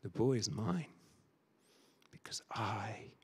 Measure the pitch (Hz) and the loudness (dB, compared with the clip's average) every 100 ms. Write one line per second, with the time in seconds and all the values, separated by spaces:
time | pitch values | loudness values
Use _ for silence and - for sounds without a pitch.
0 | 104 90 120 127 101 - 104 180 151 - | -6 2 4 4 0 0 2 2 -2 -12
1 | - - _ _ _ _ _ - - _ | -20 -20 _ _ _ _ _ -20 -20 _
2 | - - - - - - 107 104 104 - | -20 -16 -8 -8 -4 -2 0 -2 -4 -6
3 | - - | -12 -18